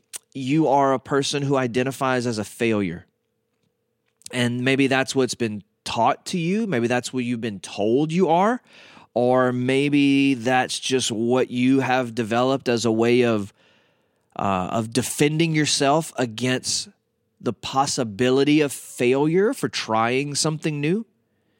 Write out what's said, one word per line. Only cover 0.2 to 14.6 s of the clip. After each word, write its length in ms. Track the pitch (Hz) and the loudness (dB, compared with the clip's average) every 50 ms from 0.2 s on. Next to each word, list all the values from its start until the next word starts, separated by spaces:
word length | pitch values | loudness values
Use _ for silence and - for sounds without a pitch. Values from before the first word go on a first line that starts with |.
| - _ _ | -20 _ _
you 320 | 135 135 127 147 160 156 131 | -8 -4 0 2 2 4 4
are 260 | 131 139 139 135 135 | 4 4 4 4 2
a 60 | 127 | 0
person 420 | - - 147 139 139 - - 143 | -2 -2 -2 0 0 0 -4 -4
who 140 | 143 139 143 | -2 0 0
identifies 720 | 131 131 123 104 127 127 135 127 - 135 131 127 127 117 123 | 0 0 0 -2 -2 -2 -2 -2 -2 -2 -2 0 0 -2 -2
as 100 | 113 107 | -4 -4
a 60 | 101 | -6
failure. 600 | - - - 120 113 110 104 101 87 82 90 - _ _ _ _ _ _ _ _ _ _ _ _ _ _ _ _ _ _ _ _ _ _ _ _ - | -8 -6 -2 0 0 0 0 -2 -2 -4 -8 -14 _ _ _ _ _ _ _ _ _ _ _ _ _ _ _ _ _ _ _ _ _ _ _ _ -8
And 340 | - 127 123 120 120 123 123 | -4 -2 -2 -2 -2 0 0
maybe 220 | 131 135 131 139 127 | 0 2 2 2 2
that's 280 | 135 131 135 - - | 2 2 0 0 0
what's 180 | 135 127 120 - | 0 0 0 0
been 300 | - 120 110 107 104 - _ _ _ _ | -4 -4 -4 -4 -8 -12 _ _ _ _
taught 400 | - - 120 113 131 - - _ - | -6 -2 0 2 0 0 -2 _ -6
to 100 | - 180 | -4 -2
you. 300 | 160 170 196 220 233 202 | -2 0 -2 -2 -2 -2
Maybe 200 | 156 117 117 113 | -2 0 0 0
that's 260 | 123 123 117 - - | 0 -2 -2 -4 -6
what 100 | 131 123 | -4 -4
you've 180 | 120 123 113 | -4 -4 -4
been 200 | 110 113 101 92 | -6 -8 -8 -10
told 500 | - - - - 101 110 117 139 156 156 | -12 -12 -6 -2 0 2 2 2 2 0
you 160 | 160 180 190 151 | 0 0 2 2
are. 320 | 165 175 196 220 247 247 - _ - - - - - - - _ _ | 4 2 2 2 0 -2 -6 _ -20 -20 -20 -20 -20 -20 -20 _ _
Or 400 | 113 123 123 127 127 127 127 123 | 0 2 4 4 4 4 2 2
maybe 800 | 123 123 127 131 135 143 147 143 147 139 139 139 139 139 139 135 | 0 0 0 2 2 2 2 2 4 4 4 4 4 4 2 0
that's 440 | 120 110 127 127 127 123 - - - | 0 0 0 2 2 0 0 -4 -6
just 320 | - - 131 127 120 - | -4 -2 0 0 0 -2
what 400 | 117 104 117 117 123 127 123 - | -2 -2 0 2 2 2 0 0
you 300 | 120 123 123 127 135 135 | 0 0 2 2 4 2
have 340 | 127 - 127 131 131 120 113 | 2 0 0 -2 -2 -4 -4
developed 540 | 123 117 101 117 120 127 131 135 127 - 127 | -6 -4 -2 0 0 2 2 0 0 0 0
as 160 | 120 117 110 | 0 2 2
a 80 | 120 | 2
way 320 | 110 113 113 120 120 123 120 | 2 2 4 4 4 4 4
of, 300 | 120 113 104 98 98 - _ _ _ _ _ _ _ _ _ _ _ _ _ _ _ _ | 2 2 0 -4 -6 -12 _ _ _ _ _ _ _ _ _ _ _ _ _ _ _ _
uh, 340 | - - 98 98 92 | -4 -2 -2 0 -2